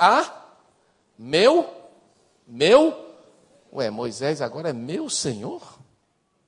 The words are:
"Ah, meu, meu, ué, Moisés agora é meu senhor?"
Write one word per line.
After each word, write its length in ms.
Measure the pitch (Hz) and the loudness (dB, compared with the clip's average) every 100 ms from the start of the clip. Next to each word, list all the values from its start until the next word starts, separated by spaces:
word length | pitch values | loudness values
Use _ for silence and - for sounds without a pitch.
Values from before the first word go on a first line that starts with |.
"Ah, 420 | 180 254 339 - - _ _ _ _ _ _ - | 4 4 0 -8 -20 _ _ _ _ _ _ -20
meu, 540 | 117 160 226 339 - - - _ _ _ _ _ - | -2 2 4 4 0 -6 -20 _ _ _ _ _ -14
meu, 580 | 120 156 262 311 - - - _ _ _ _ _ | 0 6 6 6 -2 -14 -20 _ _ _ _ _
ué, 180 | - 113 | -6 -6
Moisés 500 | 107 120 104 139 151 | -4 -8 -6 -4 -4
agora 300 | 123 135 165 | -6 -6 -8
é 20 | |
meu 360 | 123 120 185 311 | -8 -8 -8 -6
senhor?" 520 | - 160 107 123 349 - - - _ _ _ _ _ | -6 -6 -6 -10 -12 -16 -20 -20 _ _ _ _ _